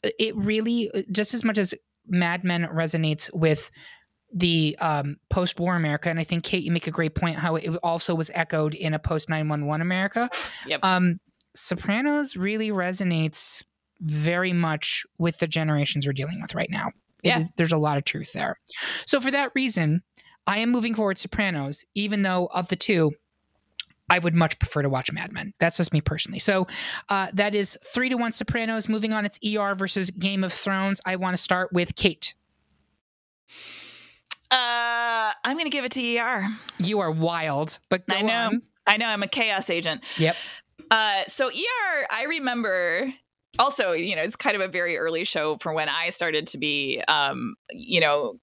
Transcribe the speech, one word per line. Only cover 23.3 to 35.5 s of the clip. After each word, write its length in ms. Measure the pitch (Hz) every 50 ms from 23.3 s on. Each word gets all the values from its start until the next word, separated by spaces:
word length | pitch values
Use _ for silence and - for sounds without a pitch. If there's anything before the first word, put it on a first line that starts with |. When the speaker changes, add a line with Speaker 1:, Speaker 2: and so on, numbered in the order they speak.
| _ _ _ _ _ _ _ _ _ - - _ _ _ _ -
Speaker 1:
I 80 | 180 180
would 140 | 170 175 160
much 240 | 170 165 156 - _
prefer 220 | - - - 151
to 80 | 139 139
watch 240 | 135 127 127 -
Mad 200 | 147 156 180 -
Men. 200 | - - - 202 - _
That's 180 | 165 170 -
just 160 | - 175 -
me 80 | - 151
personally. 380 | - - 151 160 - - 190 190
So, 280 | - - 196 190 180 185 - - - - - - - -
uh, 160 | 202 196 190 180 -
that 200 | 190 202 208 208
is 220 | 208 196 196 - - - -
three 160 | - 240 254 254
to 80 | 254
one 160 | 240 233 226
Sopranos. 560 | 226 - 214 - - 233 226 220 226 220 214 -
Moving 240 | 220 214 208 220
on, 140 | 220 214 208
it's 120 | 202 - - -
E 140 | 214 208 214
R 160 | 202 196 196
versus 360 | 185 190 180 - 202 185 180
Game 320 | 185 - 175 196 196 190 190
of 60 | 180
Thrones. 460 | - - - 202 196 190 190 196 196 196 -
I 120 | 185 185
wanna 200 | 180 185 185 180
start 380 | 180 - - 185 180 185 - 180
with 200 | 180 175 - -
Kate. 380 | - - 190 156 _ - - - _ _ _ _ _ _ _ _ _ _ _ _ _ _ _ _ _ _ _ _ _ _ _ - - - - - - - - - - - - _ _ _ _ - _ _ _
Speaker 2:
Uh, 840 | 262 254 247 240 240 240 233 233 233 233 233 233 233 226 220 214 - - -
I'm 120 | 233